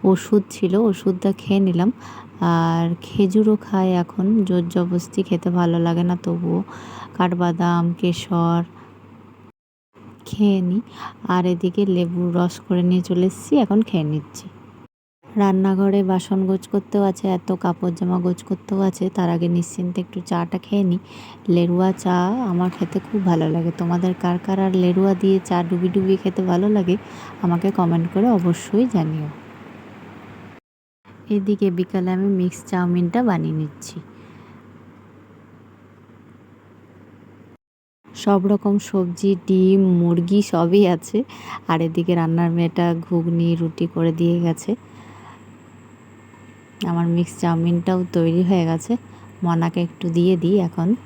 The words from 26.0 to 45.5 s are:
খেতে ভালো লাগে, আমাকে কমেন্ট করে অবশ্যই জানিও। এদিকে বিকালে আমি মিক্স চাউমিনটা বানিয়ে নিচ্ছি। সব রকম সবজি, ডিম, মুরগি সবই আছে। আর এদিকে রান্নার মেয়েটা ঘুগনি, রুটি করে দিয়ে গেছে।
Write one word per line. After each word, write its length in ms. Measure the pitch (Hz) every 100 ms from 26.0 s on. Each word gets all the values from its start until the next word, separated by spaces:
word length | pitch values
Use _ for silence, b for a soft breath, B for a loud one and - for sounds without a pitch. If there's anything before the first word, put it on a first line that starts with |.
| 190 190
খেতে 260 | 190 185
ভালো 260 | 185 175 208
লাগে, 280 | 208 175 196 B B B -
আমাকে 260 | 180 175 196
কমেন্ট 360 | 196 175 170 170
করে 140 | - 233
অবশ্যই 560 | 214 175 170 - 202 247
জানিও। 420 | 208 156 156 151 147 - - - - - - - - - - - - _ _ _ _ _ - -
এদিকে 380 | 208 190 202 196
বিকালে 400 | 175 180 190 180
আমি 160 | 185 196
মিক্স 300 | 190 180 - -
চাউমিনটা 540 | 185 180 175 175 233
বানিয়ে 320 | 247 175 160
নিচ্ছি। 420 | 156 151 - - - - B B B B B B - - - - - - - - - - - - - - - - - - - - - - - - - - - - - _ _ _ _ -
সব 260 | - - 202 190
রকম 280 | 202 208 202
সবজি, 520 | - 202 180 175 196 190 -
ডিম, 340 | 190 185 196 190 175
মুরগি 420 | 170 170 175 202
সবই 400 | 202 170 170 196 196
আছে। 320 | 170 - 214 269 B B B -
আর 100 | 165
এদিকে 320 | 165 165 170
রান্নার 360 | 170 165 165 170
মেয়েটা 360 | 170 170 175 170
ঘুগনি, 540 | 165 165 175 165 170 170 165
রুটি 300 | 165 - 165
করে 260 | - 165
দিয়ে 280 | 160 170 175
গেছে। 300 | 170 160 - 220 - B B B B B -